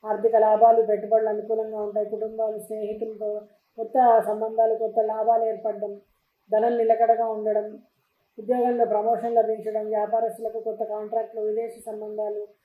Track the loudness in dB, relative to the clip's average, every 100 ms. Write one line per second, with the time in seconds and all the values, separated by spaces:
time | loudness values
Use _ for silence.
0 | -4 0 4 4 4 6 6 6 4 0
1 | 2 0 2 -4 -4 -4 -4 -6 -6 -4
2 | -4 -6 -8 -4 -6 -6 -10 -10 -8 -8
3 | -10 -8 -8 -8 -12 _ _ -12 -4 2
4 | 6 6 4 -4 -4 0 2 2 -2 0
5 | 0 0 2 2 2 -2 -6 -6 -8 -10
6 | _ _ _ _ _ 2 2 2 2 4
7 | 4 4 2 -2 -2 -2 -4 -14 _ _
8 | _ _ _ -16 -4 0 2 2 2 2
9 | 2 0 2 2 2 -2 -4 -4 -2 -2
10 | 0 0 -2 -4 -8 -6 -8 -6 -6 -6
11 | -4 -4 -4 -6 -4 -4 -6 -10 -14 -12
12 | -10 -6 -6 -6 -10 _